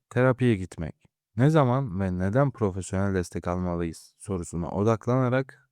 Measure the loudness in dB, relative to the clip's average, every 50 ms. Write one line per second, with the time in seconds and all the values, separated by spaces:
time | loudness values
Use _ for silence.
0 | _ _ 0 2 2 2 2 4 2 2 2 2 -2 -6 -8 -8 -8 -8 -10 _
1 | _ _ _ _ _ _ _ 2 4 4 6 4 4 4 2 0 -2 -2 -2 -2
2 | -2 -2 0 0 0 0 2 2 2 0 0 0 -2 -2 -2 -4 -6 -4 -2 -2
3 | 0 0 0 -2 -2 -4 -6 -6 -4 -4 -2 -2 -2 -2 -2 -2 -4 -4 -6 -10
4 | -16 -20 _ _ -8 -6 -6 -6 -6 -6 -6 -6 -6 -4 -4 0 0 0 0 0
5 | 0 -2 0 0 0 0 0 -2 -4 -6 -12 _ _ _